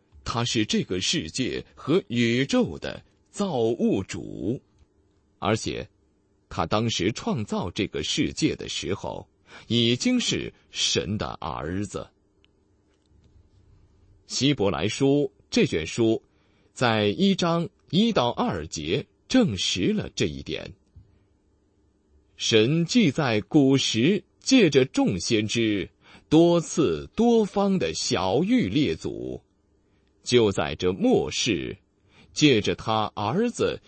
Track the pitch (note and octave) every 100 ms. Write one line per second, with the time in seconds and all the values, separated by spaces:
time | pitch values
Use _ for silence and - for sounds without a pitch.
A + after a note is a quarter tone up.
0 | _ - - A#2 A#2 A2+ G#2+ A3 - F#2
1 | - E3 D#2+ - A2 B1+ - - - F3+
2 | - A#2+ A#2 A#2+ C3+ B3+ D3+ C#2+ C2+ -
3 | _ _ _ - G3+ C3 A2+ A#2+ A3+ A#2
4 | F#2 F2 G#1 G#1 F2 B2+ _ _ _ _
5 | _ _ _ - E2+ A2 F2 A#1 - _
6 | _ _ _ _ - - E2+ G#2+ A#2 -
7 | F#2 - A#3 D3 G#2 G#3+ B2 - F#2+ C#2+
8 | D#2 - E2+ C#2 D3 - G1+ - D2+ G2+
9 | D2 G1+ - _ _ - - A#2 A#2 B2
10 | B3 B3 - G2 A#1 _ _ - - G#2+
11 | C#2 G#2 C2 G#1+ D#2+ A#1+ D2+ F#2+ G2+ C#2+
12 | - _ _ _ _ _ _ _ _ _
13 | _ _ _ _ _ _ _ _ _ _
14 | _ _ - - C#3 C3+ G2 C#2+ - -
15 | C#3 D3 C#3 _ - B3 E3 E2+ E2 -
16 | A2+ A2+ _ _ _ _ _ - A#2+ A2
17 | G#2 F#2+ G3 F#3+ E3+ E3+ E3+ _ - F3
18 | A#3 D#3+ A#2+ - A#3 G#2 - E2 D2+ A#2
19 | - _ - C4 F3+ F#2 - F#2 B2+ G#3+
20 | G2+ - F#2+ C2+ D#2+ G#1 G1+ - _ -
21 | - _ _ _ _ _ _ _ _ _
22 | _ _ _ - - A2 A#2 E3 E3 A#3+
23 | E3+ E3 C3+ G#2+ - D#3 C3+ C3+ - A2
24 | C#3+ G#3 _ _ - C4 E3+ C#3 - C4+
25 | B3+ F2+ - G#2+ A2 A#2 A2 G#2 D#2+ _
26 | - - - D#3 E3+ E3+ D#3+ - A2+ D2
27 | C#2+ - A#3+ A#3 G#3 G3+ G3 F#3+ F#3 F#3
28 | - G#2 F#2 A#2+ F#3+ B3+ G#2+ B2 A2 D#2+
29 | D2 G#1+ B1+ B1 _ _ _ _ _ _
30 | _ _ - A#2+ G#2+ F#2+ D2 D#2 F2+ F#2
31 | B3 D3 C#2 - A#2+ E2 A#1+ G#1+ _ _
32 | _ _ _ - D3+ A2 F#2+ F2 - A2
33 | G#2 - G#2 E3+ A#3+ - F#2 -